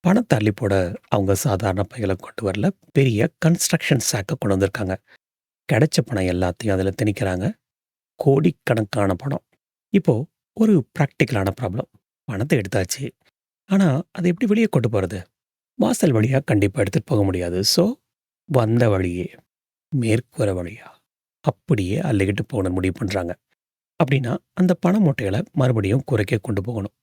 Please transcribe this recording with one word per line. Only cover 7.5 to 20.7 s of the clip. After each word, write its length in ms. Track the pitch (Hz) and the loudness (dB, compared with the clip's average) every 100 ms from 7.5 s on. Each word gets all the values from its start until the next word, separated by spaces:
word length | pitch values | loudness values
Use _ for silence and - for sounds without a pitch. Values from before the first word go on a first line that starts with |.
| 220 _ _ _ _ _ _ | -6 _ _ _ _ _ _
கோடிக்கணக்கான 960 | - 143 156 - - 113 104 - 101 | 2 4 2 -2 -2 -2 -2 -2 -2
பணம். 300 | 87 143 - _ _ _ _ _ | -2 -4 -8 _ _ _ _ _
இப்போ 360 | 196 - 113 143 _ _ - | 0 2 0 -2 _ _ 0
ஒரு 280 | 220 196 - - | 4 4 2 -2
பிராக்டிக்கலான 520 | 143 _ 131 104 95 95 | -2 _ -2 0 -2 -2
ப்ராப்ளம். 400 | - 95 - _ _ _ | -6 -6 -8 _ _ _
பணத்தை 340 | - 101 120 156 | -10 -6 0 0
எடுத்தாச்சு. 520 | 95 101 92 - 135 - _ _ _ _ | 0 -2 -4 -6 -10 -12 _ _ _ _
ஆனா, 380 | _ 196 190 135 - | _ 2 4 2 -4
அதை 180 | - 175 | -4 -2
எப்படி 160 | 170 233 | 0 0
வெளியே 200 | 214 226 | 2 2
கொண்டு 180 | 147 117 | 2 0
போறது? 360 | 107 92 95 - _ _ _ _ | -2 -2 -6 -12 _ _ _ _
வாசல் 380 | _ - 254 175 | _ 0 2 2
வழியா 320 | 117 117 135 | 4 4 2
கண்டிப்பா 360 | - 113 101 - | 2 2 2 0
எடுத்துட்டு 320 | 98 - - | -2 -2 0
போக 120 | 110 | 0
முடியாது. 400 | 98 92 87 90 | 0 0 -4 -2
So, 300 | 104 - 190 254 _ _ _ _ _ | 0 2 2 0 _ _ _ _ _
வந்த 360 | 139 110 117 120 | 0 2 2 4
வழியே, 460 | 98 92 87 85 - _ _ _ _ _ 139 | 2 0 -4 -8 -10 _ _ _ _ _ -4
மேற்கூரை 580 | 117 107 - - 107 | 0 0 -2 -4 -2
வழியா 340 | 92 85 | -2 -6